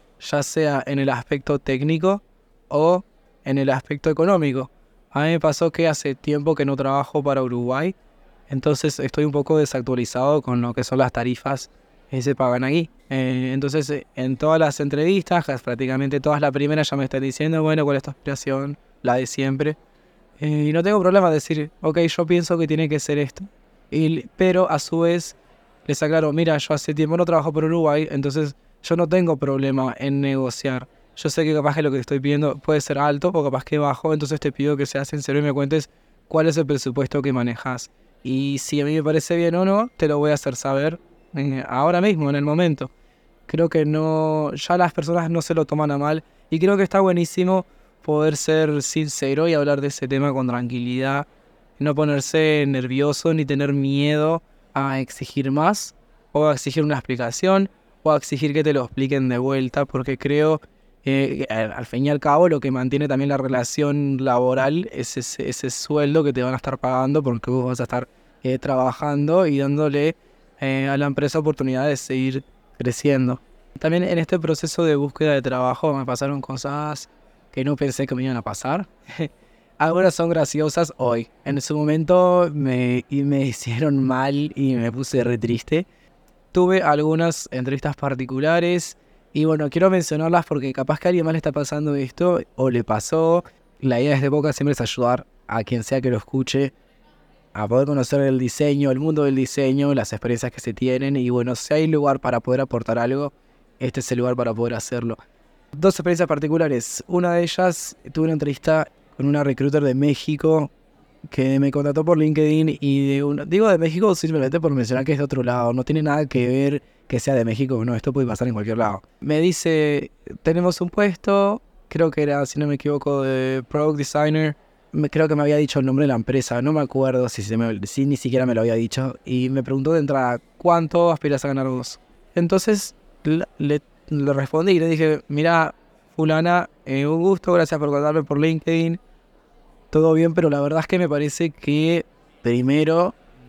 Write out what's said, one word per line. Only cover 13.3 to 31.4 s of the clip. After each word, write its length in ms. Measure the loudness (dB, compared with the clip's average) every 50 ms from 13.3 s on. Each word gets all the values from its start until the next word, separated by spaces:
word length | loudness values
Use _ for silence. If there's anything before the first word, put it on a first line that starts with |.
| -2 -2 -2 -2 -2
entonces, 360 | -2 -2 -2 -2 -2 -2 -2
eh, 180 | -4 -6 -8 -10 _
en 220 | -6 -4 -4 -4 -2
todas 220 | 0 2 4 4
las 200 | 2 2 0 -2
entrevistas, 640 | -4 -2 -2 0 2 2 2 0 0 0 0 0 0
casi 180 | -2 -4 -6 -6
prácticamente 560 | -6 -6 -4 -4 -2 -2 -2 -2 -2 -2 0
todas, 200 | 0 0 2 2
la 120 | 2 0
primera 320 | 0 0 0 0 0 0 0
ya 120 | 0 -2
me 80 | -2 -2
están 180 | -2 -2 -4
diciendo, 400 | -4 -4 -4 -2 -2 -2 0 0 2
"Bueno, 200 | 2 2 2 2
¿cuál 140 | 0 0 -2
es 60 | -4
tu 80 | -6
aspiración?". 640 | -12 -10 -8 -8 -8 -6 -4 -4 -4 -4 -4 -6 -8 -12 _ _ _ _
La 140 | -2 0 0
de 120 | 0 0 -2
siempre. 500 | -4 -2 -2 0 0 0 0 -2 -2 -4 _ _ _ _ _ _ _ _ _ _ _ _
Eh, 280 | -4 -2 0 0 0 2
y 40 | 2
no 100 | 2 2
tengo 160 | 2 2 4
problema 300 | 4 6 6 6 6 6
de 60 | 4
decir, 360 | 2 0 -2 -4 -4 -4 -6 -8 _
"Ok, 180 | -4 0 2 2
yo 260 | 2 2 0 0 0
pienso 320 | 2 2 2 2 0 0 0
que 100 | 0 0
tiene 220 | 0 0 0 0
que 100 | 0 -2
ser 180 | -2 -2 -2 -2
esto". 260 | -2 -2 -6 -10 -16 -18 -18 _ _ _ _ _ _ _
Y 160 | -2 0 2
l-, 240 | 2 0 -2 -4 -8 -2
pero 340 | 0 2 4 4 4 2 2
a 100 | 0 -2
su 200 | -2 -2 0 0
vez 360 | 2 2 2 0 -2 -8 -14 _ _ _ _ _ _ _ _ _ -6
les 160 | -6 -4 -2 0
aclaro, 280 | 2 2 2 2 2 2
"Mira, 240 | 2 2 2 2 0
yo 160 | 0 -2 -2
hace 200 | -2 -2 -4 -2
tiempo 240 | 0 0 2 2 2
no 80 | 2
trabajo 260 | 2 2 2 2 0 0
por 100 | 0 0
Uruguay, 440 | 0 2 2 2 2 2 2 0 -2
entonces 440 | -2 -2 -2 -2 -2 -2 -4 -4 -6 -12 _ _ _ _ -4
yo 120 | -2 0
no 120 | 0 2 2
tengo 300 | 2 2 2 2 0 0
problema 580 | -2 -2 -2 0 0 0 0 0 0 -2 -4 -4
en 240 | -2 -2 0 0
negociar. 640 | 0 0 0 0 -2 -2 -4 -4 -4 -4 -4 -6 -8 -12 _ _ _ _ _
Yo 140 | -6 -4 -2
sé 140 | 0 0